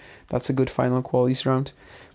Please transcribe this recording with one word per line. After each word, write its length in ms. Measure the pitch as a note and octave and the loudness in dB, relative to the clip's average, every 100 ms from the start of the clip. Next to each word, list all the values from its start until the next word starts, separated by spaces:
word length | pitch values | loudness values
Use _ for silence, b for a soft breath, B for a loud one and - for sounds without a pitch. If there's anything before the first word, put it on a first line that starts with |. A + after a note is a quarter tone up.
| B B - | B B -6
That's 220 | A#2+ - | -4 0
a 40 | |
good 160 | C3+ B2+ | 0 0
final 320 | - B2+ B2+ | 0 0 0
qualies 440 | B2+ B2+ B2 B2+ C3+ | 0 2 2 0 0
round. 260 | C3 C#3 B B B B | 0 -2 B B B B